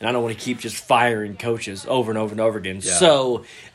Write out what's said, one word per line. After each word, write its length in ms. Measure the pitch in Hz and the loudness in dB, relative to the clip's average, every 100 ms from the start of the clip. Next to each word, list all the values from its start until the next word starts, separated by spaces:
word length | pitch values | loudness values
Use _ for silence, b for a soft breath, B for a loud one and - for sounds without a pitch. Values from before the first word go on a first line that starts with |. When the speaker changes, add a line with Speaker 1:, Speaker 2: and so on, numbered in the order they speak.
Speaker 1:
And 80 | 113 | -2
I 40 | |
don't 100 | 123 | -2
wanna 140 | 117 107 | -2 -4
keep 240 | 120 120 | -6 -6
just 160 | 117 98 | -6 -8
firing 600 | - 123 120 110 104 95 | 2 4 4 0 -4 -8
coaches 480 | 117 113 107 98 - | -4 -4 -6 -10 -2
over 220 | 131 113 | 0 0
and 60 | 107 | -2
over 120 | 107 | -2
and 80 | 107 | 0
over 160 | 110 107 | 0 0
again. 240 | 92 95 | -6 -6
Speaker 2:
Yeah. 120 | - | 0
Speaker 1:
So, 500 | - 175 143 127 117 B B B | 4 6 6 2 -2 B B B